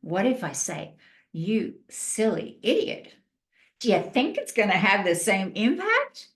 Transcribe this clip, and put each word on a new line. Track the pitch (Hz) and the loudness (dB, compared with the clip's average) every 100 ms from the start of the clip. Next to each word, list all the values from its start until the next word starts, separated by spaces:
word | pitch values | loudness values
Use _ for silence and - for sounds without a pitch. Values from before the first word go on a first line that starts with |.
What | - 175 | -4 0
if | 226 254 | 2 0
I | 165 | -4
say, | - - 156 - - _ _ _ | -6 -6 -6 -10 -16 _ _ _
You | 160 165 220 - - _ | -8 -2 0 -2 -8 _
silly | - - - 220 - - - | -12 -8 0 0 0 -6 -6
idiot, | 208 285 - - - - _ _ _ _ _ _ | 0 0 0 -6 -12 -20 _ _ _ _ _ _
do | 240 | 2
you | 185 | 2
think | - - 285 494 | 2 0 0 -2
it's | - | -6
gonna | - 214 | 0 2
have | 185 196 202 | 4 4 4
the | 185 | 2
same | 170 - 190 190 | 0 2 0 0
impact? | - 220 349 392 466 571 - - | 0 0 2 2 2 0 -8 -20